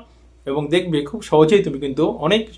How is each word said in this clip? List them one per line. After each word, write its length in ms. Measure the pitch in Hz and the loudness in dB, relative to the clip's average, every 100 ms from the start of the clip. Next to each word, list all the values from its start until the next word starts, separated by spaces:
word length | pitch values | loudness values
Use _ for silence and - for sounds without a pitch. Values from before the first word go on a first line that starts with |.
| - _ _ _ 139 | -6 _ _ _ -6
এবং 220 | 143 143 | -6 0
দেখবে, 340 | 175 180 151 | -2 0 -4
খুব 200 | 139 214 | -4 -10
সহজেই 420 | - 156 156 202 | 0 4 6 4
তুমি 160 | 160 135 | 2 -6
কিন্তু 260 | 139 135 180 | -6 -2 -2
অনেক 440 | 233 151 220 220 | -2 0 0 -2